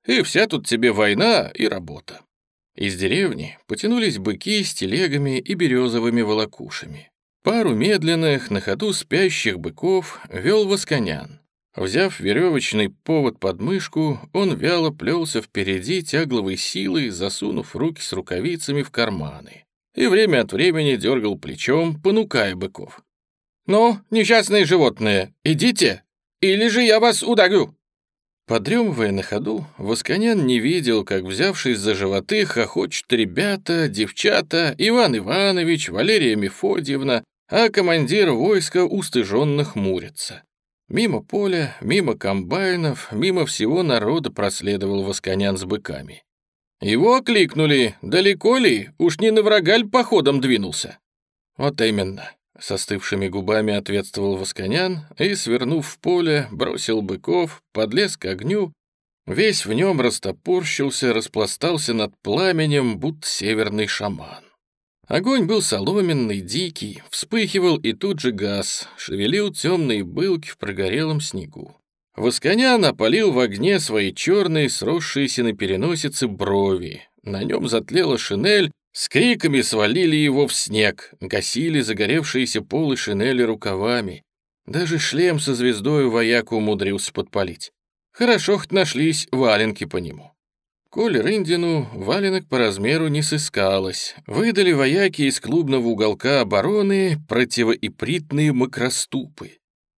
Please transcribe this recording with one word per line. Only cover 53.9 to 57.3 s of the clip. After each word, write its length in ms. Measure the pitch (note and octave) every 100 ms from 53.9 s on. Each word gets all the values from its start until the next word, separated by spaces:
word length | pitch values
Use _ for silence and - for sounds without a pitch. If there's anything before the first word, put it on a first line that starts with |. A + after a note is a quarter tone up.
| G2+ G2 - G2+ F#2+
Восконян 680 | F#2+ - G2 D3 F#3 F3 D3+ -
и, 160 | F#3
свернув 520 | G3 A2+ A#2+ B2+ D#3+ D3
в 120 | -
поле, 500 | - F3+ E3 D3 B2
бросил 500 | - A#2+ - - A3
быков, 600 | F#2+ G2 -